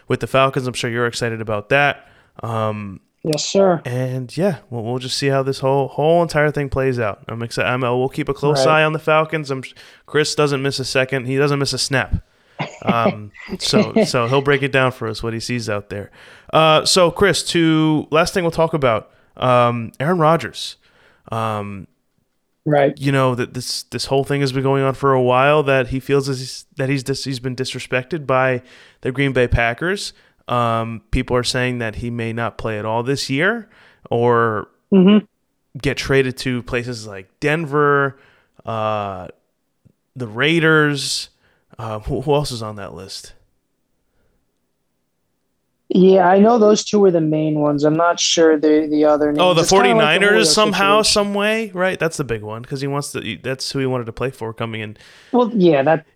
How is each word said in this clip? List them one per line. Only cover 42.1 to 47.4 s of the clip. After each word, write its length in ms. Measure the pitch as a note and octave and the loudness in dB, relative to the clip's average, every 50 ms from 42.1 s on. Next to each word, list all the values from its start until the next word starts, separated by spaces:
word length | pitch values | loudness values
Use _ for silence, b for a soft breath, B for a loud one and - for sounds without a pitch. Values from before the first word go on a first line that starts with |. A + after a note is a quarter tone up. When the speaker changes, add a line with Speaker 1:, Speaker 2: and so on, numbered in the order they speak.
| C#3+ G#2 | -6 -4
Speaker 1:
who 120 | B2+ D3+ C#3+ | -2 0 0
else 180 | D3 D3 B2+ | 0 0 -2
is 100 | B2+ A2 | -6 -8
on 160 | A2+ G#2+ G#2+ G#2 | -8 -10 -10 -10
that 160 | G2 - - | -12 -12 -12
list? 400 | E2+ F#2+ F#2+ - - - - - - _ _ _ _ _ _ _ _ _ _ _ _ _ _ _ _ _ _ _ _ _ _ _ _ _ _ _ _ _ _ _ _ _ _ _ _ _ _ _ _ _ _ _ _ _ _ _ _ _ _ | -14 -14 -14 -16 -16 -16 -20 -20 -20 _ _ _ _ _ _ _ _ _ _ _ _ _ _ _ _ _ _ _ _ _ _ _ _ _ _ _ _ _ _ _ _ _ _ _ _ _ _ _ _ _ _ _ _ _ _ _ _ _ _
Speaker 2:
Yeah, 380 | - F#3 F3+ F#3+ F#3+ F#3+ F3 F3 | 2 6 6 6 6 6 6 6
I 120 | F#3+ G3 | 6 6
know 180 | G3+ A3+ A#3+ A#3 | 6 6 6 6
those 260 | G#3+ G#3 G#3+ G#3 - | 6 4 4 2 0
two 160 | - - G#3 | 0 2 4
were 120 | G3+ F#3+ | 4 4
the 100 | E3+ E3+ | 4 2
main 380 | D#3 D#3 D#3 D#3 | 2 0 0 0